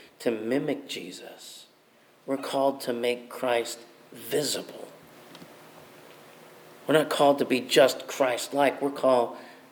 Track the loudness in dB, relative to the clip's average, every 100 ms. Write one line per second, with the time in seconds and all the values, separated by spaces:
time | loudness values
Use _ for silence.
0 | -20 _ -4 -2 -2 -2 -2 -4 -6 -12
1 | -12 -14 -18 -18 -20 -20 -20 _ _ _
2 | _ _ -6 -6 -2 2 2 0 -4 -2
3 | -2 -2 -6 -6 0 0 -2 -8 -16 -20
4 | -20 -16 -4 -2 -2 -4 -8 -14 -18 -20
5 | -20 -20 -20 -20 -20 -20 -20 -20 -20 -20
6 | -20 -20 -20 -20 -20 -20 -20 -12 2 2
7 | 4 4 4 4 2 0 2 6 6 4
8 | -8 -2 0 0 -4 2 2 2 -4 0
9 | 4 4 2 -4 -16 -20 -20